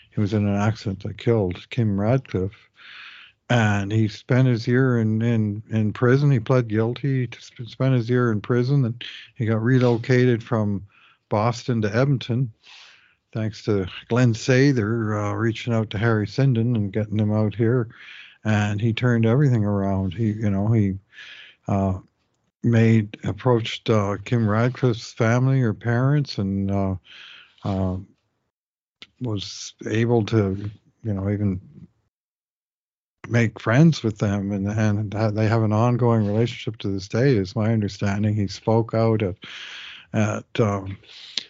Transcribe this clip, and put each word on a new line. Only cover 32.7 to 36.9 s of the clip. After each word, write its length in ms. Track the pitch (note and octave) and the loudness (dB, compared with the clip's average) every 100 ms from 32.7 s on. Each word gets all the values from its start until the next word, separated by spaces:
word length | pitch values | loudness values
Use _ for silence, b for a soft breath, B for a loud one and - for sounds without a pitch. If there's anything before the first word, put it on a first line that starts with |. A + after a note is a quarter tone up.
| _ _ _ _ _ - | _ _ _ _ _ -4
make 320 | A#2 A2+ - | 0 0 -2
friends 440 | - A#2+ E3 C#3+ | 0 4 6 4
with 160 | A2 G#2+ | -2 -2
them, 320 | G#2+ G2+ G2 | -2 -2 -4
and, 160 | G2+ G2 | -4 -4
and 460 | G#2 G#2+ G#2 G#2+ | 0 0 0 -2
ha-, 180 | G2+ A2 | -2 -2
they 160 | G#2 A2 | 0 2
have 160 | A2+ | 2
an 100 | A2 | 2
ongoing 540 | G#2+ A#2+ A#2+ A#2+ A2+ G2+ | 2 2 2 2 2 2
relationship 500 | G#2 A#2+ - - A2+ | 2 0 -2 -10 -8
to 120 | |
this 180 | G#2 | -4